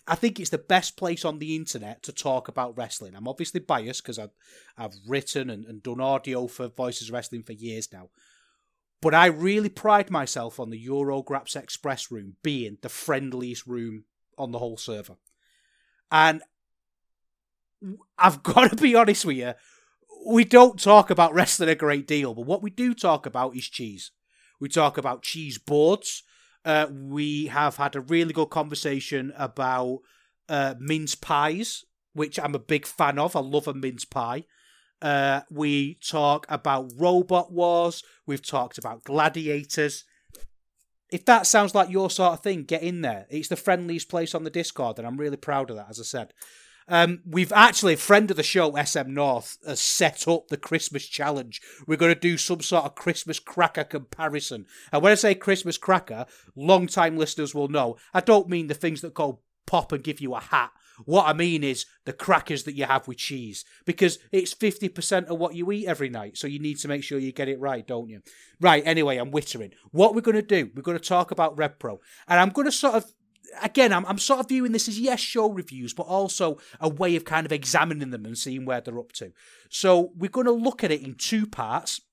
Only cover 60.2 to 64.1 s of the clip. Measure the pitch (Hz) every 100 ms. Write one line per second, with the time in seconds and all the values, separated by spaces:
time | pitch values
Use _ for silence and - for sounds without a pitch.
60.2 | 135 123 - 147 120 _ _ _ 117 180
61.2 | 156 151 175 160 143 127 - _ - -
62.2 | - 170 - 143 151 143 131 135 - 123
63.2 | - 139 113 98 - _ - 165 180